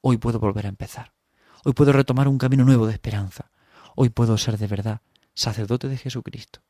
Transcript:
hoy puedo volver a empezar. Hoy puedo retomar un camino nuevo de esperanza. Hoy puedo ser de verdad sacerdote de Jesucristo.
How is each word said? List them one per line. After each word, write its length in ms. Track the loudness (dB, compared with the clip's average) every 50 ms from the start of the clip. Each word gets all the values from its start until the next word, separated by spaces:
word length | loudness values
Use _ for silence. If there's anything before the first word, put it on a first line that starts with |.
hoy 160 | 2 2 0 2
puedo 220 | 0 -2 -2 0
volver 280 | 0 -2 -2 -2 -6 -8
a 20 |
empezar. 440 | -8 -10 -14 -14 -14 -16 -18 -18 _ _ _ _ _ _ _ _ _ _ _
Hoy 80 | -4 2
puedo 180 | 4 4 6
retomar 360 | 6 4 2 2 2 2 2 2
un 100 | 2 2
camino 260 | 2 2 4 4 6
nuevo 220 | 6 6 4 4
de 80 | 0 -2
esperanza. 580 | -4 _ -6 -4 -4 -6 -6 -10 -16 -20 _ _ _ _ _ _ -20 -20 -20 _
Hoy 140 | 0 0 0
puedo 280 | 2 2 2 2 2 0
ser 200 | 0 -2 -4 -4
de 100 | -4 -6
verdad 340 | -4 -4 -4 -6 -6 -8 _ _ _ _ _ _ _
sacerdote 560 | -6 -6 -6 -4 -6 -4 -4 -4 -4 -2 -6
de 80 | -8 -8
Jesucristo. 640 | -8 -8 -10 -10 -12 -12 -14 -16 -18 _ -20 -20 _ _